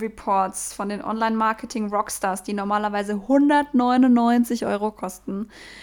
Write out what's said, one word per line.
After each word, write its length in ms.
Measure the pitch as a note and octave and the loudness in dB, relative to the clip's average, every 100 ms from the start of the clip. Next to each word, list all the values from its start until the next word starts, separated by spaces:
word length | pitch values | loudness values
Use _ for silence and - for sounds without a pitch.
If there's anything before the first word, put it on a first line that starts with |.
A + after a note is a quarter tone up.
Reports, 720 | A3 - - G3 F#3+ - - | -10 -8 -2 0 0 -4 -12
von 140 | - G3+ | -8 -8
den 160 | G3+ | -6
Online-Marketing-Rockstars, 1400 | - A3 A3+ A3 A3 A3 A#3 A3+ G#3 G#3 G#3+ - G3 F#3+ | -6 -2 -2 0 0 -2 -6 -6 -4 -2 -2 -2 -4 -4
die 100 | - | -6
normalerweise 760 | G#3 G3+ G#3 G#3 G#3 G3+ G#3 G3+ | -6 -2 -2 -2 -4 -4 -6 2
hundertneunundneunzig 1400 | C#4 C#4+ D4 C#4+ B3 B3 B3 B3+ A#3+ A#3 A#3+ A#3 A#3+ G3+ | 4 6 4 2 2 2 4 6 6 4 2 2 -2 -2
Euro 240 | G3+ G#3+ | -2 -4
kosten, 580 | G#3 F#3 - - G3 G#3+ - - - | -6 -12 -12 -10 -8 -8 -14 -20 -20